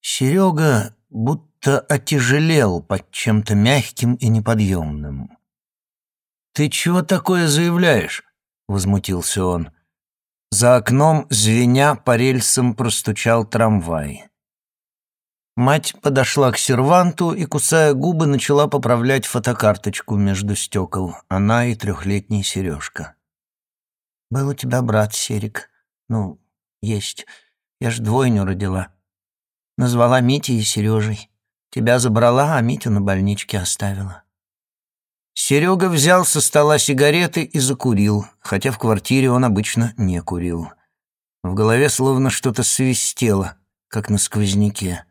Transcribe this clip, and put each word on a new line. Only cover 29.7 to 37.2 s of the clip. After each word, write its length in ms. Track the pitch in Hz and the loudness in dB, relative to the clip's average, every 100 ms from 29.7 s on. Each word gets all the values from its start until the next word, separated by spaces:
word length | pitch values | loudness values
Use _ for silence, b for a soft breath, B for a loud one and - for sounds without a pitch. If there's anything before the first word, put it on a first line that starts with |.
| - | -4
Назвала 420 | 123 120 120 127 | -2 2 4 4
Митей 380 | 123 143 - 120 | 2 0 -2 -2
и 40 | |
Сережей. 680 | 107 - 107 110 107 107 - _ _ _ _ | -2 -2 0 0 -2 -6 -12 _ _ _ _
Тебя 280 | - 113 123 | -4 0 2
забрала, 580 | 120 107 117 123 147 151 | 2 2 4 4 2 0
а 40 | |
Митю 300 | 117 - 123 | 0 -2 -2
на 100 | 101 | -2
больничке 580 | 101 95 98 101 - 104 | 0 0 0 -2 -6 -6
оставила». 680 | 87 - 101 98 98 92 _ _ _ _ _ _ _ _ _ _ _ | -6 -6 -6 -6 -10 -12 _ _ _ _ _ _ _ _ _ _ _
Серега 560 | - - 139 175 190 185 | -8 0 2 2 2 2
взял 380 | 165 147 185 175 | 2 4 4 4
со 160 | 156 | 0
стола 360 | - 151 147 151 | 2 4 4 4
сигареты 640 | - 135 147 160 | 2 2 4 4